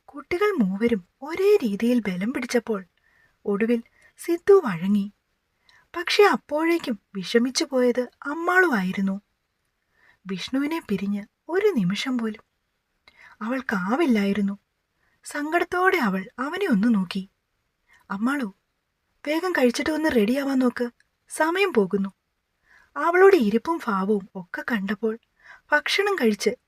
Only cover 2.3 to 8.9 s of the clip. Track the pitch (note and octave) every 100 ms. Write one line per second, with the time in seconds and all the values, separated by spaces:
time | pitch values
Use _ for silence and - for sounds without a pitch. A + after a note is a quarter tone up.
2.3 | C#4+ A#3+ A#3+ A3+ G#3 F#3 _ _ _ _
3.3 | _ - G3+ A3 A#3+ - _ _ - -
4.3 | E4+ - G4 C#4 E3+ F#3 G#3 G3+ - _
5.3 | _ _ _ _ _ _ E4+ E4+ - G4+
6.3 | D4 - D4 E4 E4+ D#4+ A3 _ G3 F3+
7.3 | A#3 B3 B3 E4 C4 B3 A#3+ B3 - C#4+
8.3 | D#4 E4+ F#4 F#4 A#3 F#3